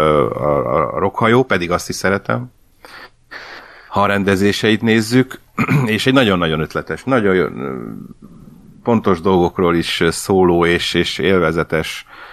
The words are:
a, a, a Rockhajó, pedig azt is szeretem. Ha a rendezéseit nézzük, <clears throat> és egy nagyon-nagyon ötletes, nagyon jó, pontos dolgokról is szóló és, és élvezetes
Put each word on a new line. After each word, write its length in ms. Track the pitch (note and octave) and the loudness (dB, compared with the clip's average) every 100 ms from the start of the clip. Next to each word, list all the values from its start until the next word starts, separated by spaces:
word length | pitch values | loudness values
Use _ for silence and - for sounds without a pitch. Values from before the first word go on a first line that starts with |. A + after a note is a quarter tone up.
| D#2 D2+ A#1 | 2 2 0
a, 440 | - C#2 C#2+ B1 | -2 -2 0 0
a, 200 | D2+ D2 | -2 -2
a 40 | - | -2
Rockhajó, 440 | F#2+ - A2+ A#2+ | -4 0 2 2
pedig 280 | C3 G2 F2 | 2 0 -2
azt 180 | F2 - | -4 -6
is 60 | |
szeretem. 560 | - F#3 G3 - A#2 B2 _ _ _ - - - _ _ - - - - - - | -6 -2 -2 -2 -6 -6 _ _ _ -20 -20 -20 _ _ -20 -18 -20 -20 -20 -6
Ha 140 | - | -2
a 40 | G2+ | 0
rendezéseit 760 | G2+ G2 G2 G2+ G2 A2 G#2+ | 0 0 2 0 0 0 0
nézzük, 560 | A#2 A2 A2 B2+ B2+ - _ - | 2 2 2 2 0 -4 _ -6
<clears throat> 260 | - D3 B2 | 0 0 0
és 200 | A2 - | 0 2
egy 60 | |
nagyon-nagyon 460 | C3+ A2+ F#2 E2 D#2 | 2 4 2 2 0
ötletes, 440 | D2+ - D2+ D#2 | -2 -6 -6 -8
nagyon 300 | - C3 G2+ | -2 0 2
jó, 120 | F#2 D#2+ A1 C2+ C2 A1+ G#1 G#1+ - - - - - - - | 2 0 -4 -8 -8 -10 -14 -16 -20 -20 -20 -20 -20 -20 -8
pontos 380 | - A2+ G2+ F2 | 0 2 2 0
dolgokról 540 | F#2 F#2+ F2 - F2 | 2 2 2 2 0
is 280 | E2+ E2 - E2+ | 0 -2 0 0
szóló 580 | D#2+ - G2 F2+ E2+ E2+ | 0 0 2 4 4 2
és, 280 | E2+ - | 0 0
és 240 | F2 F2 - | -2 -2 -2
élvezetes 880 | D#2 F#2+ E2 E2 D#2 D#2+ D#2+ - - - - | 0 2 2 0 -2 -2 -4 -10 -16 -20 -20